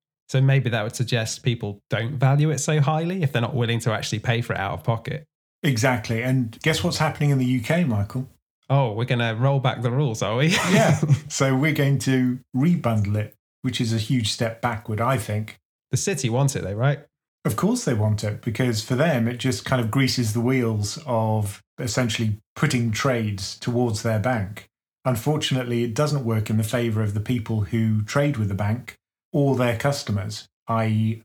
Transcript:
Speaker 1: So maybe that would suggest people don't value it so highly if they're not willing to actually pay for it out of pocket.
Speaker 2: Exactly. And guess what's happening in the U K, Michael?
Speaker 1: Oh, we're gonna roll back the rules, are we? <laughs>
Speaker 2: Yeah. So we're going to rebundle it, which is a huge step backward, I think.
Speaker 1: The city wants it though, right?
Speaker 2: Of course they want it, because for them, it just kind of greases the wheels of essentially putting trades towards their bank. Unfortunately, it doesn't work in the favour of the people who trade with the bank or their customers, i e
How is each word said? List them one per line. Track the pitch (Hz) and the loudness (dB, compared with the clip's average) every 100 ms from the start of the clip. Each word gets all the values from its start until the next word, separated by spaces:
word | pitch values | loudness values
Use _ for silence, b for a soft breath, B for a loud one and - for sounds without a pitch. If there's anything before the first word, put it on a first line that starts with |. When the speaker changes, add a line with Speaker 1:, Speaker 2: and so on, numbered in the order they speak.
| _ _ - | _ _ -2
Speaker 1:
So | 135 | 2
maybe | 135 135 117 | 4 4 2
that | 113 | -2
would | 107 - | -4 -4
suggest | 117 120 110 - | -2 -2 -2 -4
people | - 117 104 101 - | -2 -2 -4 -10 -6
don't | 107 117 143 | -4 -4 0
value | 139 143 156 | 2 4 2
it | 135 | 0
so | - 156 | 0 2
highly | 147 156 170 190 | 2 0 -2 -2
if | 151 | 0
they're | 117 | 0
not | 117 | -2
willing | 127 117 117 | 0 0 0
to | 117 | 0
actually | 104 - 107 | -2 -2 -4
pay | - 113 | -2 -2
for | 117 | 0
it | - | -4
out | 98 | -4
of | 98 | -4
pocket. | - 113 - 101 - _ _ _ | -2 -2 -4 -10 -12 _ _ _
Speaker 2:
Exactly. | 147 120 131 123 113 113 | 0 2 2 0 -2 -2
And | 123 131 113 - | 0 0 0 -4
guess | 156 156 | -2 0
what's | 175 - | 0 0
happening | 156 - 147 | -2 0 2
in | 139 | 2
the | 127 | 2
U | 127 | 0
K, | 107 165 | 0 0
Michael? | 160 104 98 127 127 _ _ _ - | 2 0 -2 -4 -8 _ _ _ 0
Speaker 1:
Oh, | 139 127 | 2 2
we're | 104 | 0
gonna | 123 120 117 110 | -2 0 0 2
roll | 131 139 | 2 2
back | 127 113 | 0 0
the | 117 | -2
rules, | 123 147 110 | 0 0 0
are | 98 113 | -2 2
we? | 156 | 2
<laughs> | 202 175 | 2 4
Speaker 2:
Yeah. | 196 208 156 151 135 - | 4 6 4 4 2 0
So | - 135 131 | 0 2 4
we're | 156 | 2
going | 143 139 131 | 2 2 2
to | 120 131 127 123 - | 2 2 2 0 -4
rebundle | 127 156 170 120 110 101 104 | 0 2 2 2 2 2 0
it, | 107 - _ _ | -4 -10 _ _
which | 127 - | -4 -2
is | 117 | 0
a | 113 | 0
huge | 107 131 107 | 0 0 0
step | - 117 113 | -2 -4 -2
backward, | 123 110 - 107 | -4 -4 -4 -2
I | 117 135 | 0 0
think. | 107 104 107 - _ _ - | -2 -4 -6 -12 _ _ -6
Speaker 1:
The | 127 | -4
city | - 190 113 | -2 -2 0
wants | 120 139 98 | 2 2 0
it | |
though, | 92 | -4
right? | 101 131 139 - _ _ _ - | 0 0 0 -6 _ _ _ -4
Speaker 2:
Of | |
course | 107 185 247 | 0 0 0
they | - | 0
want | 110 104 107 | 0 2 0
it, | 107 104 | -2 -4
because | - 104 127 110 | -4 0 0 0
for | - 127 | -2 0
them, | 165 131 113 | 2 2 0
it | 120 | 0
just | 131 120 | -2 -2
kind | - 127 | 0 0
of | 113 | 0
greases | 139 131 - 113 | 2 2 2 0
the | 110 | 0
wheels | 117 131 117 107 101 - 147 | 2 2 2 0 -2 -6 -2
of | 117 110 110 101 - _ - | 0 2 0 -2 -6 _ -8
essentially | 123 - 123 104 113 101 _ - | -4 0 0 0 -2 -2 _ -2
putting | 147 127 117 | 0 2 0
trades | 107 139 120 107 98 95 - | 0 0 0 -2 -4 -8 -8
towards | - 120 120 107 | -4 0 0 0
their | 117 110 | -2 0
bank. | 127 123 95 107 - _ _ _ | 0 0 -4 -8 -18 _ _ _
Unfortunately, | 135 127 - 151 151 131 120 120 | -4 -2 0 0 0 -2 0 0
it | 120 | -2
doesn't | 110 151 143 | 0 0 0
work | 117 110 107 | 0 -2 0
in | 110 | 0
the | |
favour | 110 123 117 107 | 0 0 0 0
of | 107 | -2
the | 104 | -2
people | 104 123 110 110 | -2 -2 -2 -2
who | 101 113 113 107 | -2 0 2 0
trade | 104 143 147 139 | 0 0 0 0
with | 104 | -2
the | 95 | -2
bank | 101 117 - - _ _ _ | -2 -4 -6 -20 _ _ _
or | 147 139 | 0 2
their | 123 123 110 | 2 0 0
customers, | 143 143 - 101 101 110 - _ - | -2 -2 -2 -4 -4 -10 -14 _ -4
i | 113 110 | -2 0
e | 110 110 113 | 2 0 -2